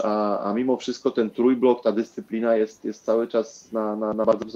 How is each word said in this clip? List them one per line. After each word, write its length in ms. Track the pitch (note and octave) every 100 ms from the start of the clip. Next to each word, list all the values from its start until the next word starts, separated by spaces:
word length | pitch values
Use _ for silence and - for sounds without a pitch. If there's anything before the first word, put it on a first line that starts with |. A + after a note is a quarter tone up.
a, 360 | G#2+ G#2+ G#2 G2
a 140 | G2+
mimo 220 | A2 C3 B2
wszystko 340 | - A#2+ C3
ten 200 | A#2+ A2
trójblok, 520 | - B2 B2 B2+ A#2+
ta 100 | A2+
dyscyplina 640 | G#2+ A2+ - - A2+ A#2 A2+
jest, 280 | A2 -
jest 200 | A2+ -
cały 240 | - A2+ A#2
czas 440 | A#2 A2 - -
na, 240 | A2+ G#2+ G#2+
na, 160 | G#2+
na 100 | G#2+
bardzo 200 | A2 A2 A2